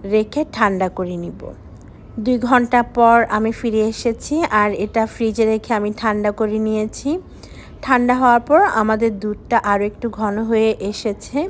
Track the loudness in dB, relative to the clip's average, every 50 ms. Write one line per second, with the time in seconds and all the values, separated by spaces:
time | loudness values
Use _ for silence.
0 | -4 0 0 0 0 0 -2 -4 -4 -4 -2 0 0 0 2 0 -2 -4 -4 -6
1 | -6 -6 -6 -8 -8 -10 -12 -12 -16 -16 -16 -18 -20 -20 -20 -20 -20 -20 -20 -20
2 | -20 -14 -10 -6 -2 0 0 0 2 2 4 2 4 4 2 2 2 2 2 4
3 | 6 6 6 6 4 2 0 0 0 -2 -2 -2 -4 -2 0 0 0 0 -2 -2
4 | -4 -4 -4 -4 -6 -4 -2 -2 0 2 2 2 2 2 0 -2 -4 -2 0 -2
5 | -2 -2 -2 -2 -2 -2 0 0 0 0 0 -2 -2 -2 -2 -2 -2 -4 -6 -2
6 | -2 -2 -2 0 -2 -2 0 0 -2 -2 0 -2 -2 -2 -2 -2 -2 -4 -6 -6
7 | -4 -4 -4 -4 -6 -12 -20 -20 -20 -20 -20 -20 -20 -20 -18 -12 -2 0 2 2
8 | 4 2 2 4 4 4 4 4 4 4 6 6 6 4 2 0 2 2 2 2
9 | 0 0 -2 -2 -6 -6 -6 -8 -4 -2 -2 0 2 2 0 0 0 -4 -4 -6
10 | -8 -6 -4 -2 -4 -2 -2 -2 -2 0 2 2 2 2 0 -2 -4 -6 -6 -4
11 | -6 -6 -6 -6 -10 -6 -4 -4 -4